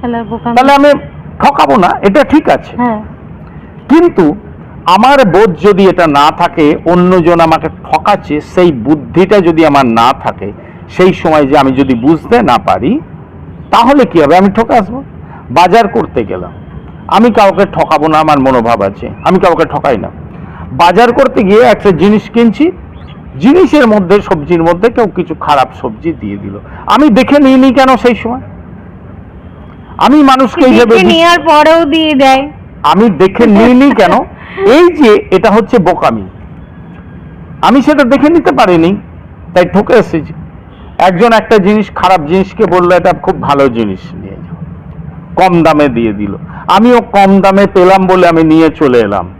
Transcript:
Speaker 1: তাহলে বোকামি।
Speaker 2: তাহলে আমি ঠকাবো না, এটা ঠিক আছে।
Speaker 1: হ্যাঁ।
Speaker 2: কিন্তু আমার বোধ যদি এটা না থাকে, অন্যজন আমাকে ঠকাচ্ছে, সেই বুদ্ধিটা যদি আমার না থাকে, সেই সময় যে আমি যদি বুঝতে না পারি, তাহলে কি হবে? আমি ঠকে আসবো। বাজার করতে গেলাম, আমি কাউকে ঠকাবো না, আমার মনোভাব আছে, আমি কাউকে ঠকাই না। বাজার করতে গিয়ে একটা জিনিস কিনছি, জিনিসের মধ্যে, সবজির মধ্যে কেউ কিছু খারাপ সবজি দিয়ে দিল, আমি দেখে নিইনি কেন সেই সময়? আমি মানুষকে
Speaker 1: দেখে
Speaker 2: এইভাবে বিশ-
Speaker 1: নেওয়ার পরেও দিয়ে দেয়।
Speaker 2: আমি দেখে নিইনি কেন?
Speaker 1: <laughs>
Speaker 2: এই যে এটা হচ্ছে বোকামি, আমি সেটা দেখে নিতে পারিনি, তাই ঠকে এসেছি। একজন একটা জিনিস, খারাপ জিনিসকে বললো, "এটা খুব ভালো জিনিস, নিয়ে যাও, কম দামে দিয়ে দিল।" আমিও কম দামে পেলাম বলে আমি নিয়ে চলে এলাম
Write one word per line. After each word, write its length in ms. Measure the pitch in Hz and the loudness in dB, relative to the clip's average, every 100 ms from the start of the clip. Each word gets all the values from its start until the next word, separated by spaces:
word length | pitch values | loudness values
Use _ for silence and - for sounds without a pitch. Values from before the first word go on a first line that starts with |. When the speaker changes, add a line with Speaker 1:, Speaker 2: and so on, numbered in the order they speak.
Speaker 1:
তাহলে 220 | 247 233 | -6 -8
বোকামি। 320 | 214 226 240 233 | -8 -8 -4 0
Speaker 2:
তাহলে 180 | 269 | 2
আমি 260 | 285 285 277 - - - - | 4 2 2 -4 -18 -18 -4
ঠকাবো 380 | 190 185 277 262 | -2 0 0 2
না, 120 | 180 - | 0 0
এটা 220 | 202 196 | 0 0
ঠিক 260 | 254 302 - | 2 0 0
আছে। 280 | 135 - - | -4 -4 -6
Speaker 1:
হ্যাঁ। 260 | 247 214 214 - - - - - - - - | -6 -6 -10 -20 -20 -20 -20 -20 -20 -20 -2
Speaker 2:
কিন্তু 460 | 294 349 - 160 202 - - - - - | 2 2 0 -2 -2 -12 -20 -20 -10 -2
আমার 400 | 185 247 285 233 | 2 4 2 2
বোধ 320 | 165 220 156 | 2 0 2
যদি 280 | 196 185 190 | 0 4 2
এটা 180 | 170 165 | 2 0
না 240 | 143 151 | 2 0
থাকে, 460 | 156 175 170 147 156 160 | 0 -4 0 0 0 0
অন্যজন 540 | 175 180 185 165 170 | 0 2 2 2 2
আমাকে 300 | 165 160 160 | 2 0 -4
ঠকাচ্ছে, 720 | - - 156 - 196 - 147 | -12 -6 -4 -2 -2 -2 -8
সেই 300 | - - 180 | -6 0 0
বুদ্ধিটা 680 | 135 110 151 131 165 185 208 | 0 -2 -4 -2 -2 2 2
যদি 260 | 170 160 156 | 2 2 2
আমার 200 | 143 127 | 2 0
না 280 | 113 117 | 2 0
থাকে, 380 | 135 123 101 98 - - - - | 0 -6 -8 -12 -14 -20 -20 -18
সেই 240 | - 185 | 0 0
সময় 320 | 175 170 156 139 | 0 0 0 2
যে 120 | 147 | 2
আমি 140 | 135 | 2
যদি 240 | 131 135 123 | 0 -2 0
বুঝতে 460 | 131 160 - 240 | 0 -2 0 0
না 160 | 190 117 | 2 0
পারি, 420 | - 92 127 269 - - - - - - - | 0 -2 -2 -4 -8 -20 -20 -20 -20 -20 -2
তাহলে 340 | 196 233 285 226 | 0 2 2 2
কি 160 | 170 | 2
হবে? 160 | 143 170 | 2 4
আমি 120 | 196 | 2
ঠকে 240 | 196 226 | 0 0
আসবো। 300 | 262 202 247 277 - - - - | 0 -2 -10 -14 -20 -20 -20 -6
বাজার 360 | 127 180 214 208 | 0 2 2 0
করতে 360 | 233 - 123 | -2 -6 -6
গেলাম, 280 | 107 92 90 78 - - - - - | -6 -8 -12 -16 -20 -20 -20 -18 -4
আমি 240 | 180 233 | 0 2
কাউকে 340 | 220 196 170 202 | 2 2 2 -2
ঠকাবো 420 | - 160 151 156 | -2 -2 0 0
না, 120 | 156 | 0
আমার 200 | 151 147 | 0 0
মনোভাব 420 | 131 127 113 117 | 2 0 0 -2
আছে, 280 | 98 98 - - | -2 -6 -14 -6
আমি 160 | 156 185 | -2 0
কাউকে 260 | 185 160 156 | 0 0 -2
ঠকাই 320 | 151 147 117 | -2 -4 -4
না। 120 | 90 - - - - - - | -6 -14 -20 -18 -18 -18 -14
বাজার 420 | 127 170 180 247 | 0 2 4 2
করতে 300 | 247 262 - | 2 0 0
গিয়ে 180 | 196 208 | 2 4
একটা 300 | 247 208 208 | 4 2 0
জিনিস 380 | 160 190 208 - | 2 2 0 -2
কিনছি, 420 | 233 233 196 320 - - - - - - 135 | 0 0 2 -2 -4 -18 -20 -20 -20 -18 -2
জিনিসের 480 | 180 330 359 294 240 | 2 4 4 2 2
মধ্যে, 340 | 208 175 202 | 2 2 -2
সবজির 420 | 196 180 143 170 | 0 -6 -2 -2
মধ্যে 280 | 165 175 226 | 0 0 -2
কেউ 160 | 240 214 | 0 -4
কিছু 280 | - 165 156 | -4 -8 -8
খারাপ 280 | - 143 123 - | -2 -2 -2 -6
সবজি 320 | 127 107 165 | -12 -8 -10
দিয়ে 240 | 139 107 101 | -8 -10 -10
দিল, 220 | 98 101 - - - | -12 -14 -16 -16 -4
আমি 240 | 214 302 | 2 2
দেখে 300 | 226 254 294 | 2 2 2
নিইনি 340 | 269 262 269 | 4 4 4
কেন 240 | 254 262 254 | 2 2 2
সেই 180 | 247 226 | 0 -4
সময়? 260 | 226 254 - - - - - - - - - - - - - - - - | -6 -10 -14 -20 -20 -20 -20 -20 -20 -20 -20 -20 -20 -20 -20 -20 -20 -4
আমি 260 | 202 294 | 0 2
মানুষকে 380 | 277 262 262 - | 2 2 0 2
Speaker 1:
দেখে 120 | 262 | 2
Speaker 2:
এইভাবে 220 | 320 226 453 | 4 4 4
বিশ- 120 | 359 | 4
Speaker 1:
নেওয়ার 320 | 330 339 349 | 2 2 0
পরেও 460 | 330 302 302 330 330 | 2 2 4 2 2
দিয়ে 280 | 320 311 | 0 0
দেয়। 380 | 285 269 262 294 - - - | 2 2 2 -2 -12 -20 -6
Speaker 2:
আমি 260 | 147 180 226 | -2 2 2
দেখে 360 | 156 190 - 233 | 2 -2 2 2
নিইনি 460 | 202 233 247 277 | 4 4 4 2
কেন? 200 | - 269 208 | 2 2 0
Speaker 1:
<laughs> 80 | 294 - - - 196 | -2 -14 -18 -2 2
Speaker 2:
এই 280 | 269 349 | 4 4
যে 340 | 302 247 208 - | 4 2 2 2
এটা 200 | 185 214 | 0 2
হচ্ছে 280 | 208 220 240 | 0 0 0
বোকামি, 440 | 170 170 156 113 92 - - - - - - - - - - - - - | 0 0 -2 -4 -10 -16 -20 -20 -20 -20 -20 -20 -20 -20 -20 -20 -20 -4
আমি 200 | 175 254 | 0 2
সেটা 220 | 269 294 | 2 0
দেখে 260 | 254 277 294 | 2 2 2
নিতে 220 | 339 - | 2 0
পারিনি, 440 | 285 214 175 165 202 - - - - - | 0 2 2 0 -2 -8 -20 -20 -20 -4
তাই 120 | 180 175 | -2 0
ঠকে 200 | 190 208 | 0 0
এসেছি। 400 | 240 - 165 147 - - - - - - - | 0 0 -6 -8 -16 -18 -20 -20 -20 -20 -2
একজন 360 | 180 175 233 | -2 2 2
একটা 240 | 220 214 220 | 2 2 0
জিনিস, 340 | 190 214 196 - | 2 0 -2 -4
খারাপ 320 | 185 185 147 | 0 0 0
জিনিসকে 380 | 185 190 - 202 | -2 -2 -2 0
বললো, 300 | 180 175 180 | 0 2 2
"এটা 180 | 180 | 0
খুব 280 | 156 - 170 | -2 -4 -4
ভালো 260 | 175 143 139 | -2 0 0
জিনিস, 320 | 117 107 92 - | 0 -6 -6 -12
নিয়ে 200 | 90 98 | -16 -16
যাও, 220 | 95 - - - - - - - - - - | -16 -16 -16 -16 -18 -18 -18 -18 -18 -10 -2
কম 280 | 185 175 | 0 2
দামে 240 | 160 151 147 | 2 2 0
দিয়ে 260 | 117 113 | 0 -4
দিল।" 220 | 101 101 95 - - - | -4 -8 -10 -14 -16 -2
আমিও 340 | 190 233 240 | 2 4 2
কম 400 | - 196 196 196 | 2 0 2 4
দামে 260 | 190 190 202 | 2 2 2
পেলাম 340 | 196 185 190 185 | 2 2 2 2
বলে 200 | 185 175 | 2 2
আমি 160 | 165 | 2
নিয়ে 260 | 160 160 160 | 2 2 2
চলে 300 | 156 151 123 | 0 0 2
এলাম 300 | 107 98 90 | 0 -4 -8